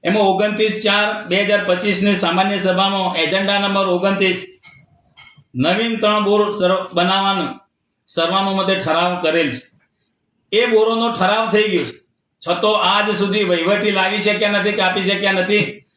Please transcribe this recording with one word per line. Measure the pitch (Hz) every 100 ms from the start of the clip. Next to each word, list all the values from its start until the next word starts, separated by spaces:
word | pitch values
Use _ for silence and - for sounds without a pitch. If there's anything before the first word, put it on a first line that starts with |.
એમાં | 170 214
ઓગણત્રીસ | 196 185 208 208 214 -
ચાર | 202 208 208 - -
બે | 185
હજાર | 202 208
પચીસની | - 180 208 180 202
સામાન્ય | 185 175 175 190 202
સભામાં | 190 185 196 196 185 170
એજન્ડા | 156 190 196 202
નંબર | 202 196 190
ઓગણત્રીસ, | 180 196 190 190 175 - - - - _ _ _ - - - _
નવીન | 123 151 196 233 214
ત્રણ | 208 214
બોર | 196 208 196 -
સર-, | 180 185 -
બનાવવાનો | - 180 190 196 190 151 - _ _ _ _ _
સર્વાનુમતે | - 165 190 196 190 185
ઠરાવ | 185 160 160 175 180
કરેલ | 175 165 151
છે. | 123 - _ _ _ _ _ _ _ _
એ | 208 240
બોરોનો | 220 220 226 233
ઠરાવ | - 185 214 226
થઈ | 202 214
ગયો | 180
છે, | - - _ _ _ _
છતાં | 165 175 214 214
આજ | 185 202 208
સુધી | 185 196 214
વહીવટી | 190 170 170 208 208
લાવી | 196 185 208
શક્યા | 208 196 208
નથી, | 208 196
કાપી | 202 190 185
શક્યા | 190 196 196
નથી | 190 180 208 151 - _